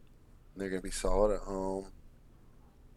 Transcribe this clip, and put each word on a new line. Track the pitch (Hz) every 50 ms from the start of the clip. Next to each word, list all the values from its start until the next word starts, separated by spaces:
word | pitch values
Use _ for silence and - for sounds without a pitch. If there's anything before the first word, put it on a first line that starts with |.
| - - - - - - - - - - -
They're | 95 98 95
gonna | 92 92 92
be | 95
solid | - - - 95 92 95 104 107 98
at | 90
home. | - 95 98 95 95 95 95 98 98 98 - - - - - - - - - - - - - - - - _ - - - -